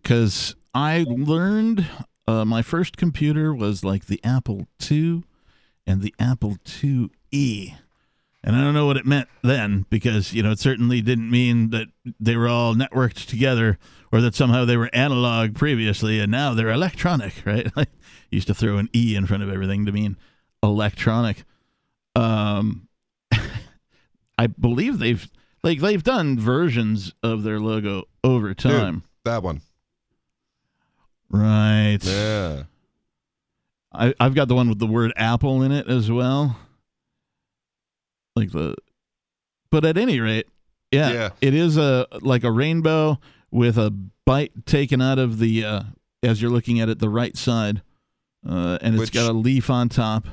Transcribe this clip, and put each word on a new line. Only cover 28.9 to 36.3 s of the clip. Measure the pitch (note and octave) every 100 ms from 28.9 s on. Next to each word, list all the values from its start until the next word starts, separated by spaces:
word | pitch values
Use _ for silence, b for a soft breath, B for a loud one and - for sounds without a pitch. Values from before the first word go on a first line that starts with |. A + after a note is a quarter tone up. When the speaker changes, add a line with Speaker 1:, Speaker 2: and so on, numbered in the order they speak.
| E2 - _
Speaker 2:
that | A#2 A#2
one. | F#2 C#2+ _ _ _ _ _ _ _ _ _ _ _ _ _ _ _ _ _
Speaker 1:
Right. | G#2 G#2+ G#2+ G#2+ G#2+ G#2 G#2
Speaker 2:
Yeah. | F#2 G2 G#2+ G#2+ F2 C#2+ C#2 _ _ _ _ _ _ _ _ _ _ _ _
Speaker 1:
I, | - A#2+ -
I've | B2+
got | C3+ C3
the |
one | B2+ A#2+
with | G#2
the | A2
word | A2+ A#2 -
apple | A2+ A#2+ C#3+ C3
in | C3+
it | C#3+ -
as | B2+ G#2+
well. | A#2+ B2+